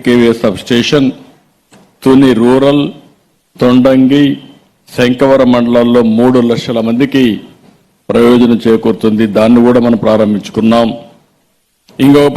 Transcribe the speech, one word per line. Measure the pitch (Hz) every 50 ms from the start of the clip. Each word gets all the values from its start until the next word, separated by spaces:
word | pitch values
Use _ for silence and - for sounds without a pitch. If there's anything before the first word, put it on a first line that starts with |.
| -
కేవీఏ | 123 120 123 117 117 113 113 -
సబ్‌స్టేషన్ | 110 92 - - - 123 120 113 - 156 143 135 127 - - - - _ _ _ _ _ _ _ _ _ _ _ _ _ _ -
తుని | 131 131 135 139 131 117 110
రూరల్, | 117 123 131 131 135 139 143 147 143 - - - - _ _ _ _ _ _ _ _ _ _ - 131
తొండంగి, | 123 127 127 123 135 131 131 131 127 139 143 143 139 139 - - - - _ _ _ _ _ _ _ -
శంకవరం | - 123 123 123 123 139 135 135 131 127 123 123
మండలాల్లో | 120 120 120 120 120 120 120 120 123 117 113 110 113
మూడు | 123 127 127 127 117 117 117
లక్షల | - - 135 117 113 110 117
మందికి | 117 123 139 131 - 135 127 113 98 - - - - _ _ _ _ _ _ _ _ _ _ -
ప్రయోజనం | - 117 120 120 123 120 123 117 117 110 -
చేకూరుతుంది. | 113 113 110 - 113 101 - - 110 107 107 113 104 98
దాన్ని | 107 110 117 120 120 120
కూడా | 123 123 123 117
మనం | 120 117 101 -
ప్రారంభించుకున్నాం. | 107 110 110 110 104 104 95 - - - 110 110 113 117 117 117 110 - - - - _ _ _ _ _ _ _ _ _ _ _ _ _ _ _ _ _ - 135
ఇంకొక | 143 139 143 143 143 139